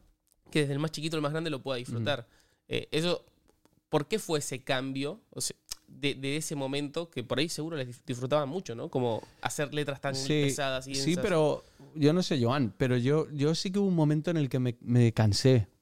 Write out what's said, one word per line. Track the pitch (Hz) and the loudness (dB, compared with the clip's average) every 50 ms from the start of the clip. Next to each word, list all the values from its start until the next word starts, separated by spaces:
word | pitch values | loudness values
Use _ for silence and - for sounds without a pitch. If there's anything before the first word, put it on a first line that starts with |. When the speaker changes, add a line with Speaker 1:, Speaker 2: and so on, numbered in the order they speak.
| _ _ _ _ _ _ _ _ _ - | _ _ _ _ _ _ _ _ _ -2
Speaker 1:
Que | - 160 | 0 0
desde | 147 139 143 | 0 2 0
el | 139 | -2
más | 151 160 | -4 -4
chiquito | - 151 147 165 160 | -4 -6 -6 -4 -4
al | 156 | -2
más | 147 143 | -2 -2
grande | 151 160 165 165 | -2 -2 -4 -4
lo | 147 131 | -6 -6
pueda | - 135 131 123 | -6 -6 -6 -6
disfrutar. | 123 127 123 117 110 147 143 123 | -6 -6 -6 -4 -2 -2 -2 -4
Speaker 2:
Mm. | 117 - _ _ _ _ _ _ _ - | -6 -12 _ _ _ _ _ _ _ -6
Speaker 1:
Eh, | 120 - - - | -6 -6 -6 -2
eso, | - 151 165 175 170 - - _ _ _ _ _ _ _ _ _ _ _ _ _ | -4 -2 0 0 -2 -4 -6 _ _ _ _ _ _ _ _ _ _ _ _ _
¿por | - 151 147 - | -2 -2 0 0
qué | 220 214 | -4 -4
fue | - - 160 147 | -2 -2 -2 -2
ese | 135 - 139 127 - | -2 -4 -8 -10 -4
cambio? | - 139 127 131 135 135 135 139 143 - - _ _ | -2 -2 -2 -2 -4 -4 -4 -6 -6 -8 -10 _ _
O | - 135 | -10 -8
sea, | - - - - _ - - - _ _ | -6 -6 -8 -10 _ -16 -16 -16 _ _
de, | - 131 135 139 123 | -12 -4 -2 -2 -2
de | 131 131 139 143 | -2 -4 -4 -4
ese | 156 156 - 160 | -4 -4 -4 -4
momento | 143 135 135 139 147 147 139 143 165 170 170 | -4 -4 -2 -2 -4 -4 -4 -6 -6 -8 -6
que | - 135 110 | -8 -10 -6
por | - 127 123 | -4 -2 -2
ahí | 156 170 | -2 -2
seguro | - - 151 165 170 147 | -4 -6 -8 -6 -6 -8
les | 131 123 | -8 -8
dif-, | 120 - _ | -10 -14 _
disfrutaban | - 127 120 131 127 143 151 147 131 | -8 -6 -6 -2 0 2 2 2 0
mucho, | 151 196 - - 117 | -4 -6 -6 -8 -10
¿no? | 117 139 165 | -10 -10 -4
Como | - 135 123 120 110 - - - - _ | -2 0 0 0 0 -2 -6 -10 -16 _
hacer | - 131 - - 151 - 147 | -6 -6 -2 -2 -4 -4 -2
letras | 151 147 143 139 - | -4 -4 -4 -6 -6
tan | - 139 135 | -6 -6 -4
Speaker 2:
Sí, | 135 135 143 151 151 143 139 | -4 -2 0 2 2 2 2
Speaker 1:
pesadas | 131 143 139 135 131 131 135 135 | 0 0 -2 -2 -4 -4 -6 -6
y | 135 | -6
Speaker 2:
sí, | 135 135 147 | -2 0 0
Speaker 1:
densas. | 175 180 - | 0 0 0
Speaker 2:
pero | 208 180 156 156 147 135 123 - - _ - - - - | 0 2 4 4 2 2 0 -6 -14 _ -20 -20 -14 -2
yo | 147 135 147 | 2 4 4
no | 160 185 180 | 4 4 2
sé, | - 175 135 120 | 0 0 2 2
Joan, | 117 131 147 131 104 - - | 2 4 2 0 0 0 0
pero | 139 127 123 123 | 0 2 2 2
yo, | 120 131 147 156 151 - | 2 2 2 2 0 -2
yo | 151 143 139 151 165 | -2 0 2 2 2
sí | - - 202 | 0 -2 -2
que | 185 202 | 0 2
hubo | 202 196 | 2 2
un | 180 | 4
momento | 165 151 147 151 156 151 180 | 4 4 4 4 2 2 0
en | 170 160 | 0 0
el | 147 127 | 0 0
que | - 131 | 0 0
me, | 127 123 117 - | 0 0 -2 -4
me | - - 123 123 120 117 - | -2 2 4 6 6 6 6
cansé, | - 113 107 101 - - 131 131 120 95 - _ _ | 4 4 4 4 4 6 6 6 6 4 0 _ _